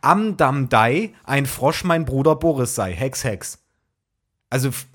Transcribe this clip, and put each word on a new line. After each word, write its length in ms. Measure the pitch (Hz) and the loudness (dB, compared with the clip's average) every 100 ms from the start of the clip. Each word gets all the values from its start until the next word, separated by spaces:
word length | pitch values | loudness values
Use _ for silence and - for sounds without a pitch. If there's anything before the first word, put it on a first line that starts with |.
"Am 340 | 135 190 220 190 | 4 2 2 0
Dam 320 | 143 139 131 | 0 2 2
Dai, 440 | 117 113 143 202 - | 4 4 2 -2 -10
ein 220 | - 139 135 | -4 -2 -2
Frosch, 360 | - 131 160 | 0 0 0
mein 200 | 185 165 | 0 0
Bruder 320 | 139 131 151 156 | 0 2 2 4
Boris 380 | 165 143 120 | 2 0 -2
sei. 180 | - 95 | -2 -4
Hex, 320 | 85 131 131 | -2 -6 -4
Hex." 340 | 127 101 - - _ _ _ _ _ _ _ _ _ | -6 -6 -10 -16 _ _ _ _ _ _ _ _ _
Also 180 | 127 135 | -2 -2
f-, 180 | - - | -4 -14